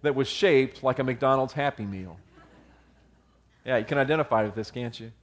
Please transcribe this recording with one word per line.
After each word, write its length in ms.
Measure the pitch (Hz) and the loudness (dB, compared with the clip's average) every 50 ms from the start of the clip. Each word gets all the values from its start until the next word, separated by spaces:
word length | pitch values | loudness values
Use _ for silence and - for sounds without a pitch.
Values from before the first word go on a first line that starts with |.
| - | 0
that 120 | 147 139 | 0 0
was 140 | 135 131 - | 0 -2 -2
shaped 520 | - - 208 190 156 131 131 127 - - | 0 2 4 6 6 6 4 2 -4 -2
like 180 | - 135 127 - | -2 -2 0 0
a 40 | 131 | -2
McDonald's 480 | 131 127 117 - 131 135 135 131 135 | -2 -2 0 2 2 4 2 2 -2
Happy 340 | - 151 143 139 - - 107 | -2 -2 -2 -2 -2 -4 -10
Meal. 320 | 101 98 95 92 90 85 - - _ _ - - - - - - _ - _ _ _ _ _ _ _ _ _ _ _ _ _ _ _ _ _ _ | -8 -8 -10 -10 -12 -16 -20 -20 _ _ -20 -20 -20 -20 -20 -20 _ -20 _ _ _ _ _ _ _ _ _ _ _ _ _ _ _ _ _ _
Yeah, 100 | 127 131 | 0 0
you 100 | 117 107 | 0 0
can 120 | - 151 | 0 0
identify 480 | 143 135 131 156 160 143 - 120 110 107 | 0 2 2 2 0 2 2 2 0 0
with 100 | 104 98 | 0 -4
this, 160 | 110 107 - | -6 -8 -8
can't 260 | - 123 123 117 113 | -8 -8 -8 -8 -8
you? 140 | - 113 113 110 _ | -12 -16 -16 -18 _